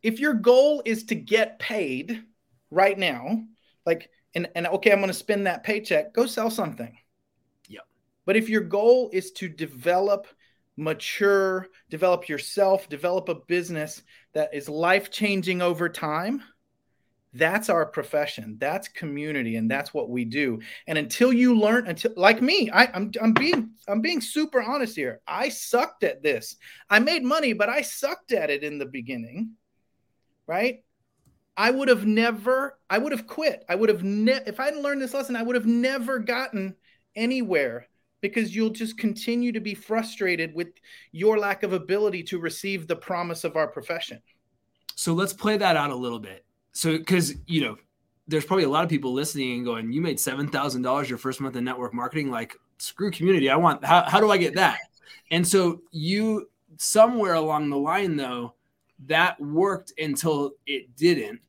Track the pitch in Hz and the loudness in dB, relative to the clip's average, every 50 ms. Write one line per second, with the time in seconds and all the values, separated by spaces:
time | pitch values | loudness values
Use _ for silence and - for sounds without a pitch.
0 | - 226 226 226 277 302 277 214 190 240 247 254 277 294 302 285 240 226 226 220 | 0 -2 -2 0 0 0 0 2 6 8 8 8 8 6 4 2 0 -2 -4 -4
1 | - - 226 165 131 - 202 226 220 - - - - - 233 202 180 139 127 127 | -2 -4 -6 -6 -2 0 2 2 2 2 -2 -12 -8 -6 -4 -4 -4 -4 -4 -6
2 | 143 - 233 220 - _ _ _ _ _ _ _ _ _ 147 175 190 196 196 190 | -6 -8 -10 -12 -12 _ _ _ _ _ _ _ _ _ 2 4 4 4 4 2
3 | 190 175 135 120 120 131 220 220 - - _ _ _ _ _ _ _ 170 170 165 | -2 -2 -2 -4 -4 -4 -4 -4 -4 -8 _ _ _ _ _ _ _ -2 -2 -2
4 | - _ _ _ _ _ _ 170 175 - - 170 170 170 175 196 - 226 202 196 | -2 _ _ _ _ _ _ -6 -6 -4 -6 -4 -2 -2 -2 4 6 6 6 6
5 | 196 190 180 - - - 208 202 196 185 175 151 - - 214 214 214 - 180 151 | 4 -2 -2 -6 -2 -2 -2 0 0 -2 -2 -4 -4 -4 -4 -4 -2 0 0 0
6 | 151 - _ - 226 220 - - 220 226 226 - 196 151 - - 117 117 - _ | 0 0 _ 0 0 0 -2 -4 -4 -4 -2 -2 -4 -6 -6 -10 -12 -14 -14 _
7 | _ _ _ _ _ _ _ _ _ _ _ _ _ _ 104 - - _ _ _ | _ _ _ _ _ _ _ _ _ _ _ _ _ _ -20 -20 -20 _ _ _
8 | _ _ _ _ _ 175 196 220 220 226 220 214 190 165 175 202 214 233 247 254 | _ _ _ _ _ 0 2 2 2 2 0 0 0 0 -2 2 6 6 6 6
9 | 247 214 - 185 185 - _ - 190 175 156 156 160 151 135 127 123 170 175 180 | 4 0 -4 -6 -6 -6 _ -10 -12 -12 -8 -10 -12 -12 -12 -4 -2 0 2 2
10 | 196 202 202 202 202 - _ _ _ _ _ _ _ _ _ - 151 156 156 156 | 2 0 0 -2 -4 -14 _ _ _ _ _ _ _ _ _ -8 -6 -6 -6 -6
11 | - - - - 202 202 202 196 190 190 185 185 185 - _ - _ _ - 156 | -6 -10 -4 0 2 4 4 4 2 0 -2 -4 -8 -10 _ -20 _ _ -4 0
12 | 180 185 180 175 175 - 151 139 - - - 202 202 190 190 190 - - 147 143 | 2 2 2 2 -2 -6 -8 -8 -8 -6 0 2 4 4 4 2 0 -8 -10 -4
13 | 180 175 180 190 185 180 170 139 - _ 175 180 170 170 175 156 151 156 - - | -2 -2 -2 -2 -2 -4 -8 -8 -4 _ -2 -2 -2 -4 -6 -6 -6 -8 -10 -18
14 | _ _ _ - _ _ _ 151 156 151 - 147 139 - 147 156 165 170 185 196 | _ _ _ -20 _ _ _ -4 -4 -2 -4 -10 -10 -8 -4 0 2 4 4 2
15 | 196 - - - 214 202 196 190 170 180 185 180 180 175 175 151 175 165 165 - | 2 -2 -4 -2 0 0 0 0 0 -2 -2 0 0 0 0 0 -2 -4 -4 -4
16 | - 156 151 156 180 208 269 277 - _ _ _ _ _ _ _ _ _ _ _ | -4 -4 -2 -2 -2 -4 -6 -6 -8 _ _ _ _ _ _ _ _ _ _ _
17 | _ _ _ _ _ _ - 123 160 160 185 214 220 - 185 170 151 - - - | _ _ _ _ _ _ -2 0 0 2 2 0 0 2 2 2 0 0 -2 -6
18 | 135 - - 147 147 147 - - 110 110 107 107 135 135 127 139 - - _ - | -6 -2 -2 -2 -2 -2 -6 -10 -12 -12 -8 -6 -4 -4 -4 -4 -8 -10 _ -10
19 | 175 151 143 143 147 156 151 139 123 113 113 113 110 113 131 139 139 - - 151 | -8 -8 -6 -6 -6 -4 -4 -4 -2 -2 -2 -2 0 0 0 -2 -4 -4 -4 -4
20 | 123 107 123 123 120 113 113 143 147 131 113 110 - - - - - - 160 156 | -4 -2 -4 -4 -4 -2 -2 0 0 0 -2 -4 -8 -14 -18 -16 -8 -4 -2 -2
21 | 147 - - - 240 254 262 240 247 254 240 220 208 208 226 247 240 190 165 - | -2 -4 2 4 4 4 6 6 6 6 6 6 4 4 4 2 0 -2 -8 0
22 | - 220 220 180 180 202 226 226 247 269 349 403 269 214 - 190 247 254 - 185 | 0 0 2 6 6 6 6 6 2 2 4 2 2 4 6 6 6 6 4 -4
23 | 202 214 - 226 220 226 220 240 269 320 349 294 220 - - _ _ - 202 226 | -6 -4 -4 0 2 4 4 4 4 4 2 2 0 -4 -10 _ _ -4 -2 0
24 | 220 330 349 294 226 - - 302 311 302 - 254 220 220 269 294 254 220 - 165 | 0 0 -2 -2 -4 -2 -2 -2 -2 0 0 -2 0 0 -2 -2 -4 -4 -4 -6
25 | 139 127 110 - _ - 156 190 254 277 247 - - - - 240 285 - - _ | -6 -6 -6 -10 _ -8 -6 -4 -4 -4 -4 -8 -6 0 0 0 0 0 -2 _
26 | - 160 135 - - 151 135 110 110 - - _ - - - - - _ 202 214 | -2 -2 -2 -2 -2 -2 -2 -2 -4 -10 -18 _ -20 -20 -20 -20 -4 _ 4 4
27 | 240 294 349 320 254 247 294 320 302 247 220 180 208 208 240 302 269 - - - | 4 4 0 0 0 0 0 2 2 0 0 0 0 0 0 -2 -4 -4 -8 -4
28 | - 277 349 - _ - 254 196 160 147 143 143 147 151 147 143 135 131 131 135 | -4 -4 -4 -6 _ -2 -2 0 0 0 -2 -2 -4 -6 -6 -8 -8 -8 -8 -12
29 | 117 120 135 120 113 117 127 170 226 220 220 _ _ _ _ _ _ _ _ _ | -10 -8 -10 -10 -10 -12 -8 -8 -8 -8 -10 _ _ _ _ _ _ _ _ _
30 | _ _ _ _ _ _ _ _ _ - 165 185 220 262 247 - _ _ _ _ | _ _ _ _ _ _ _ _ _ -4 -2 0 0 0 -2 -4 _ _ _ _
31 | _ _ _ _ _ _ _ _ _ _ _ - 202 233 254 262 277 277 247 208 | _ _ _ _ _ _ _ _ _ _ _ 2 2 4 4 4 4 4 4 4
32 | 196 214 214 220 226 233 226 202 202 240 254 262 277 277 - _ _ _ 185 220 | 4 2 4 4 2 2 0 -2 -2 0 0 0 -2 -6 -8 _ _ _ 0 0
33 | 254 302 294 226 226 - - - 311 302 - - - - 175 190 226 214 208 175 | 0 0 -4 -6 -6 -10 -8 -2 -2 -2 -2 -2 -4 -4 0 2 4 2 2 2
34 | 180 196 202 208 214 233 262 262 262 214 214 - 262 285 302 302 285 285 285 277 | 0 -4 -2 2 2 2 2 2 -2 -8 -6 -4 -4 -4 -4 -2 -4 -4 -4 -4
35 | 269 247 - 277 254 - 247 226 226 233 247 247 220 226 233 240 240 262 269 269 | -6 -6 -6 -6 -6 -4 -4 -4 -2 0 -2 0 2 2 2 2 2 0 -2 -2
36 | 233 240 269 247 208 226 240 247 262 262 - 202 190 190 185 _ _ _ _ _ | -4 -4 -4 -4 -2 -2 -2 -2 -4 -6 -6 -6 -6 -6 -8 _ _ _ _ _
37 | _ _ _ 208 226 240 262 262 240 190 185 151 143 123 117 120 - _ _ _ | _ _ _ -4 -2 -2 0 -2 -2 0 0 0 0 0 -4 -8 -14 _ _ _
38 | _ _ _ _ - 202 - 226 220 185 180 214 220 220 220 220 226 220 - - | _ _ _ _ -8 -4 -2 -2 -2 -2 -2 -2 -2 -2 -2 -4 -8 -10 -8 -4
39 | - 214 220 - - - 233 240 247 240 214 220 185 208 202 - - - 214 226 | -4 -4 -4 -2 -6 -4 -2 -2 -2 -2 -4 -4 -6 -8 -10 -10 -6 -4 -2 -2
40 | 220 220 - - 202 185 175 160 165 165 151 160 175 170 _ _ _ - - - | -2 -4 -6 -4 -2 -2 0 0 -2 -6 -6 -8 -8 -8 _ _ _ -20 -20 -20
41 | - _ - 160 185 214 220 214 208 202 196 196 - 190 185 180 156 131 185 202 | -20 _ -8 2 2 4 4 4 2 0 -2 -2 -2 -2 -2 -2 -2 -2 0 0
42 | 214 208 180 180 160 - 190 175 165 160 160 - - 196 196 190 160 160 170 170 | 2 0 0 -2 -6 -6 -8 -6 -6 -6 -8 -6 -6 -6 -6 -6 -4 -4 -6 -6
43 | - - 185 170 175 170 170 165 - 165 147 160 156 151 - 147 131 - 170 170 | -4 -6 -4 -4 -4 -4 -6 -6 -6 -4 -2 -2 -2 -2 -4 -10 -8 -6 -6 -6
44 | - - - 117 _ _ _ _ _ _ _ _ _ _ _ _ _ - - - | -6 -10 -12 -18 _ _ _ _ _ _ _ _ _ _ _ _ _ -16 -10 -6
45 | - 175 165 170 196 196 196 - - 208 214 202 202 185 165 156 147 143 131 123 | -2 -2 0 0 0 -2 -4 -2 0 0 0 2 4 4 4 2 2 -2 -4 -4
46 | 123 120 120 113 104 98 95 92 _ _ _ _ _ _ _ - - 160 156 160 | -6 -6 -6 -8 -10 -14 -16 -18 _ _ _ _ _ _ _ -4 0 0 0 0
47 | 160 - 190 180 170 139 143 - - - 170 160 135 117 104 - _ _ _ _ | 0 2 2 2 2 0 -4 -10 -8 -4 -2 -2 -2 -2 -6 -10 _ _ _ _
48 | _ _ _ _ _ - 156 156 147 - 190 190 165 135 143 156 175 165 165 139 | _ _ _ _ _ -4 -4 -2 0 0 0 2 2 2 2 0 0 0 0 -2
49 | 139 127 127 135 147 151 - 147 135 127 123 120 123 120 117 113 113 113 123 151 | -2 -2 -2 -2 -2 -4 -4 -4 -4 -4 -4 -4 -4 -4 -4 -4 -4 -4 -2 -2
50 | 170 165 135 - - 139 131 139 143 143 - 135 139 147 127 123 123 127 131 143 | -2 -2 -2 -2 -4 -4 -2 -4 -4 -2 -2 -2 -2 -2 -4 -2 -2 0 0 -2
51 | 139 123 123 113 - 131 131 - 139 131 120 123 120 127 127 123 123 117 107 120 | -2 -4 -8 -6 -6 -6 -6 -6 -8 -8 -6 -4 -4 -4 -4 -6 -8 -8 -6 -6
52 | 123 127 - 156 147 135 123 113 113 113 - _ _ _ _ _ - - - - | -6 -6 -4 -4 -4 -4 -6 -6 -8 -10 -14 _ _ _ _ _ -12 -12 -8 -4
53 | 190 208 175 - 165 185 190 170 139 135 135 156 170 165 147 - - 135 165 175 | -4 -4 -2 0 2 4 4 4 4 4 4 6 6 4 4 2 4 6 6 6
54 | - - 147 202 214 214 202 180 175 147 139 180 190 151 - - - _ _ _ | 6 6 4 4 6 6 4 4 2 0 2 4 2 2 2 0 -10 _ _ _
55 | _ - - - _ _ 160 170 180 170 - 190 180 170 170 170 - _ - 160 | _ -20 -20 -20 _ _ 0 0 2 4 4 4 4 4 0 -2 -10 _ -10 -6
56 | 151 170 190 208 220 220 220 208 - - _ _ _ _ 160 - - - - 214 | -2 0 0 0 2 0 0 -2 -4 -10 _ _ _ _ -12 -6 -4 0 8 8
57 | 220 240 247 233 208 185 170 165 156 156 156 151 151 143 143 139 143 151 170 196 | 8 8 6 0 2 2 2 2 2 2 0 0 0 0 -2 0 0 0 0 0
58 | 202 185 160 143 135 127 123 123 120 117 _ _ _ _ _ _ _ _ _ _ | 0 0 0 -2 -2 -4 -4 -6 -6 -8 _ _ _ _ _ _ _ _ _ _
59 | 135 131 156 160 170 180 - - 143 147 147 160 185 196 190 185 - - - - | -6 0 2 4 4 2 0 -4 -8 -2 0 2 2 2 0 -4 -8 -14 -10 -6
60 | 156 151 139 139 - 165 151 143 143 139 139 _ _ 143 143 131 123 127 123 131 | -4 -4 -4 -2 0 0 0 0 -2 -4 -6 _ _ -8 -8 -8 -8 _ -8 2
61 | 151 175 175 143 110 104 110 120 _ | 2 2 2 2 -2 -8 -10 -14 _